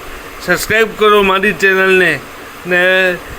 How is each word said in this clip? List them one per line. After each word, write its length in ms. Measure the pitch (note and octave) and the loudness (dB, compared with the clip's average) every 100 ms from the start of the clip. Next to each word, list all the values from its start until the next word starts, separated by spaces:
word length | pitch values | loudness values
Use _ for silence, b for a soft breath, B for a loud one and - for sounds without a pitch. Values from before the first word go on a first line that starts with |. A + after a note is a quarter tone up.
| - - - - - | -16 -16 -16 -14 -4
સબસ્ક્રાઇબ 420 | F3 - G#3+ A3 F3 | -2 0 0 0 2
કરો 260 | G#3 G#3 | 4 4
મારી 300 | G3 F#3+ G3+ | 4 2 0
ચેનલને, 680 | E3 G3 F#3+ F#3+ F#3 F3 C#3+ - - - - F3 | 0 2 2 4 4 2 0 -6 -18 -18 -16 -2
ને 480 | F3+ F3+ F#3 F#3 F3 - | 0 2 2 0 -2 -10